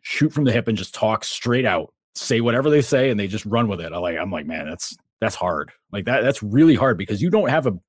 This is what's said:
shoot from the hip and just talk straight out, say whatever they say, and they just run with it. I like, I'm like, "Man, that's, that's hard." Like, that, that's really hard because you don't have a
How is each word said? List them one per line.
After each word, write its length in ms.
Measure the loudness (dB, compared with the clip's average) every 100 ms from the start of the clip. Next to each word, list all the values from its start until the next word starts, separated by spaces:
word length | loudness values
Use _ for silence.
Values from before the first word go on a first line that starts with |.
shoot 320 | -8 0 0
from 120 | 2
the 80 | 2
hip 160 | 2 0
and 100 | -2
just 160 | -4
talk 300 | -2 0 0
straight 420 | -4 -6 0 0 2
out, 260 | 0 -4 _ _
say 260 | -12 -2 0
whatever 300 | 2 2 4
they 120 | 2
say, 280 | 4 2 2
and 80 | 0
they 80 | -2
just 180 | -6
run 240 | -2 0 0
with 120 | -2
it. 120 | -6
I 60 | -6
like, 200 | -4 -4
I'm 120 | -4
like, 160 | -6 -8
"Man, 200 | -8 -10
that's, 280 | -10 -12 -12 _ _
that's 140 | -4
hard." 380 | -2 -4 -4 -6 _ _
Like, 140 | -8
that, 160 | -2 0
that's 200 | 0 -2
really 320 | 0 4 6
hard 220 | 6 2 0
because 220 | -2 -2
you 100 | 2
don't 200 | 2 2
have 160 | 2 0
a 100 | -4